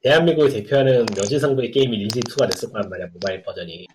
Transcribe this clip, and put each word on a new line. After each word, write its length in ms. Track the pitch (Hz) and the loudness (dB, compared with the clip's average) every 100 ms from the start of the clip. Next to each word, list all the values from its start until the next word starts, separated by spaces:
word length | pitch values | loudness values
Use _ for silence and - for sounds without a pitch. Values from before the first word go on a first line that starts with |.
대한민국을 480 | 127 156 170 156 143 | 2 4 4 4 4
대표하는 540 | 110 104 139 135 127 113 98 | 2 0 2 4 4 2 -2
여진상부의 560 | 101 143 143 135 120 | -2 0 0 0 0
게임이 240 | 139 131 110 | 0 0 0
리니지 220 | 101 123 | -4 -4
투가 260 | - 139 - | -4 0 0
됐을 220 | - 120 | -2 -6
거란 180 | 107 95 | -6 -8
말이야, 180 | 90 87 | -8 -12
모바일 280 | 85 98 92 | -8 -8 -6
버전이. 440 | - - 87 85 - | -10 -12 -12 -14 -18